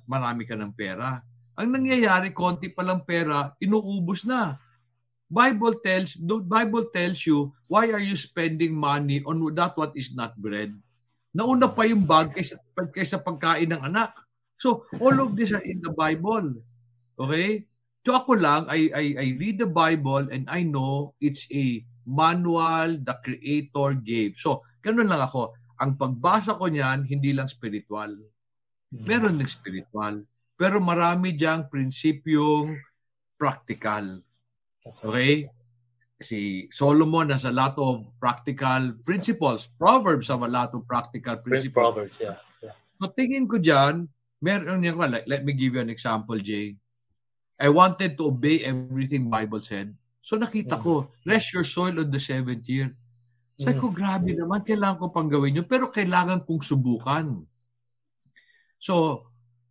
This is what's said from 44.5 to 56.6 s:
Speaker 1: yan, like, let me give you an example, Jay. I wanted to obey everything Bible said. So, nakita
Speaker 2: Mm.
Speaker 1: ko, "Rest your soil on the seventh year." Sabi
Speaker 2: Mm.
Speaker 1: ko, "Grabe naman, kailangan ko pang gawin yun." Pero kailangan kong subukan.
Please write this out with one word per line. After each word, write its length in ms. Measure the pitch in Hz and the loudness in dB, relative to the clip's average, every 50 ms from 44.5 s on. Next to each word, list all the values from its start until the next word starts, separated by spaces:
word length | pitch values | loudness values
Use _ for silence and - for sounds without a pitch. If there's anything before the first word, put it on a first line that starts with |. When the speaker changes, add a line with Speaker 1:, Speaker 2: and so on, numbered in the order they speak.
| 202 196 165 180 190 185 175 | 0 0 -2 -2 -2 0 0
Speaker 1:
yan, 160 | 170 160 170 | 0 0 0
like, 280 | 170 131 120 113 - | 0 0 -2 -2 -4
let 160 | 113 139 135 135 | -4 -4 -2 -2
me 120 | 143 139 | -2 -2
give 200 | 131 131 131 120 | 0 0 0 0
you 80 | 131 117 | 0 -2
an 80 | 117 | -4
example, 440 | 113 - - 120 110 110 107 113 113 107 | -6 -6 -4 -2 -2 -4 -4 -4 -4 -4
Jay. 360 | 98 107 104 101 104 104 101 101 _ _ _ _ _ _ _ _ _ _ _ _ _ _ _ - | -4 -4 -4 -4 -4 -6 -10 -14 _ _ _ _ _ _ _ _ _ _ _ _ _ _ _ 2
I 120 | 143 143 | 4 6
wanted 480 | 147 175 185 190 185 - 196 175 139 - | 8 8 8 6 6 2 -2 -2 -2 -2
to 80 | 160 | -2
obey 400 | 147 131 120 135 147 160 160 - | -2 0 0 2 2 2 2 0
everything 640 | 131 131 127 127 127 131 135 135 135 143 135 123 117 | -2 -4 -4 -6 -6 -4 -4 -4 -2 -2 -2 -2 0
Bible 320 | 117 107 110 104 110 104 - | -2 -2 -2 -4 -6 -8 -8
said. 320 | - 104 98 101 104 - - _ _ _ _ | -8 -8 -8 -8 -10 -14 -18 _ _ _ _
So, 160 | _ - 220 | _ -4 -2
nakita 440 | 214 240 214 - 214 - 131 151 120 | -2 0 -2 -2 -4 -4 -2 -4 -2
Speaker 2:
Mm. 40 | 113 | 0
Speaker 1:
ko, 100 | 170 160 143 135 - _ _ - | 0 0 0 0 -4 _ _ -2
"Rest 320 | 175 214 220 - - - | 0 2 2 0 0 -2
your 80 | 180 165 | -2 -2
soil 320 | - - 175 180 185 175 160 151 | -2 -2 -2 -2 0 0 -2 -2
on 80 | 143 | -2
the 80 | 135 139 | -2 -2
seventh 480 | 139 - 131 131 127 123 120 110 - | -2 -2 -4 -4 -2 -4 -4 -6 -6
year." 240 | - 131 135 135 131 - - _ _ _ _ _ _ _ _ _ _ _ | -4 -2 -2 -2 -4 -6 -10 _ _ _ _ _ _ _ _ _ _ _
Sabi 240 | - 139 247 - - | -4 -2 0 0 0
Speaker 2:
Mm. 40 | 254 | 0
Speaker 1:
ko, 40 | 226 | -2
"Grabe 400 | 175 170 202 196 190 185 175 180 165 | -2 -2 -2 -2 0 0 0 -2 -2
naman, 320 | 165 165 170 196 202 208 | -2 -2 -2 -4 -2 -2
kailangan 320 | 220 214 208 202 196 185 - | 0 0 0 2 0 0 -2
ko 80 | 185 170 - | -4 -4 -2
pang 160 | 165 156 151 | -2 0 0
gawin 280 | 147 143 139 139 139 165 | 2 2 2 2 2 0
yun." 80 | 170 | 0
Pero 200 | - 254 254 - | 0 0 0 0
kailangan 560 | - - 214 196 180 180 180 180 180 185 180 - | -2 -2 -2 0 2 2 2 2 2 0 -2 -2
kong 160 | - 165 | -2 -4
subukan. 840 | 151 | -4